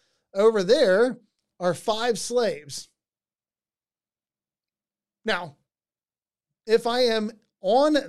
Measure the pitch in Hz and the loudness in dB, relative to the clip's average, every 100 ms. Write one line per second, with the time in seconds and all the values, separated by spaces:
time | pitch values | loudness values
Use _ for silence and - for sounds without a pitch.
0 | _ _ _ 190 220 214 185 285 220 190 | _ _ _ 2 2 2 2 2 4 4
1 | 247 208 _ _ _ - 180 170 - 214 | 2 -2 _ _ _ -6 -4 -4 -4 -2
2 | 240 208 - 247 214 147 147 - - _ | -2 -4 -4 -2 -2 -4 -12 -16 -18 _
3 | _ _ _ _ _ _ _ _ _ _ | _ _ _ _ _ _ _ _ _ _
4 | _ _ _ _ _ _ _ _ _ _ | _ _ _ _ _ _ _ _ _ _
5 | _ _ 220 185 170 - _ _ _ _ | _ _ -6 -6 -6 -18 _ _ _ _
6 | _ _ _ _ _ _ - 220 226 247 | _ _ _ _ _ _ -2 0 0 0
7 | 247 220 214 - _ _ 185 240 302 294 | 0 0 -4 -10 _ _ 0 2 2 0